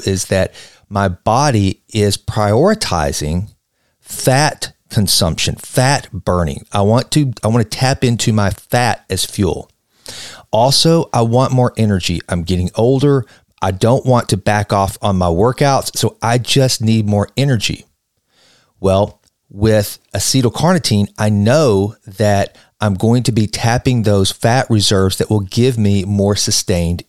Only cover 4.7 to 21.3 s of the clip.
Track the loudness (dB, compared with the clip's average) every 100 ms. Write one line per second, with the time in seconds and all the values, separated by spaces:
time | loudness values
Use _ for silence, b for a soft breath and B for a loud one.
4.7 | -14 _ -2 0 2 0 -2 -4 -6 -6
5.7 | -2 0 0 -4 -8 -2 0 0 -4 -6
6.7 | -2 2 2 0 0 0 -2 -2 0 -2
7.7 | -2 -2 0 0 0 0 0 0 -4 -4
8.7 | -2 0 -2 -6 -6 -6 -2 -2 -2 -8
9.7 | _ _ B B B B B -4 0 2
10.7 | 2 2 2 0 -2 2 2 2 0 0
11.7 | 0 0 0 -2 -6 -4 -6 -2 -2 -2
12.7 | 0 0 2 2 0 b b b _ -6
13.7 | 0 0 2 2 0 0 -2 0 0 0
14.7 | 0 0 -2 -2 0 0 2 0 2 0
15.7 | 0 -2 -4 -4 -2 -2 -2 0 0 0
16.7 | 0 0 0 2 0 -2 -2 0 0 -2
17.7 | -8 -12 _ _ _ b b b b b
18.7 | _ 0 2 0 -4 _ _ _ -2 2
19.7 | 2 0 -8 _ -6 -2 0 0 0 0
20.7 | 0 0 0 0 -2 0